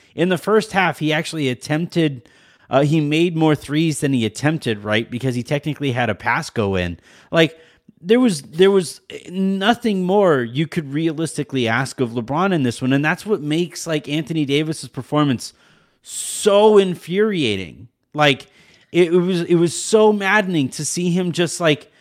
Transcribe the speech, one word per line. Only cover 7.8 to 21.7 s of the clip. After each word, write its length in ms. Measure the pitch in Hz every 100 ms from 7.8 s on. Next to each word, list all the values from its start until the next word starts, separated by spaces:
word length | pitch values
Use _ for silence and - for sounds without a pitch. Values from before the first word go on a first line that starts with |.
| _ _
there 200 | 175 240
was, 240 | 254 151
there 260 | 113 160 196
was 320 | 196 175 - - - -
nothing 720 | 180 190 196 196 233 226 196
more 400 | 180 202 190 139
you 240 | 120 127 160
could 260 | 175 139
realistically 720 | 143 165 151 160 - 143 131 113
ask 320 | 117 135 -
of 120 | 120
LeBron 420 | 120 110 147 196
in 80 | 175
this 220 | 127 -
one. 100 | 127
And 100 | 139
that's 220 | 151 175 208
what 160 | 202
makes, 460 | 147 156 175 - 165
like, 200 | 151 -
Anthony 380 | 151 160 160 139
Davis's 440 | 143 156 - 127
performance 640 | - 120 147 147 117 - - _ _ _ _
so 760 | - - - - 208 202 214 208
infuriating. 1120 | 190 170 - 185 220 185 123 98 85 60 117 _ _
Like, 340 | 147 147 131 - _ _ _ _
it, 200 | 170 175
it 40 | 180
was, 240 | 175 175
it 140 | 170 170
was 240 | 170 -
so 340 | - 220 214
maddening 560 | 208 190 214 190 170 131
to 160 | - 147
see 260 | - 175
him 220 | 175 180
just, 260 | 160 175 -
like, 320 | 165